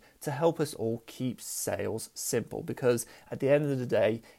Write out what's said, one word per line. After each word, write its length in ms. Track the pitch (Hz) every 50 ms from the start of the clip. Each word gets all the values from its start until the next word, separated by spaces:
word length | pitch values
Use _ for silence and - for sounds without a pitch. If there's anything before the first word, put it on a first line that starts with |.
| - - _ _
to 80 | - 151
help 300 | 139 131 165 170 156 -
us 160 | 156 143 -
all 260 | - 107 113 113 113 - -
keep 340 | - - 127 127 110 -
sales 680 | - - - - - - 98 98 98 101 101 113 - - _
simple, 480 | - - - - 120 104 - - 104
because 460 | - 165 - - - 123 123 117 - - - - - -
at 80 | 127 123
the 100 | 139 131
end 220 | 143 147 151 143
of 80 | 139 127
the 80 | 123 120
day, 340 | - 104 104 107 113 113 - - -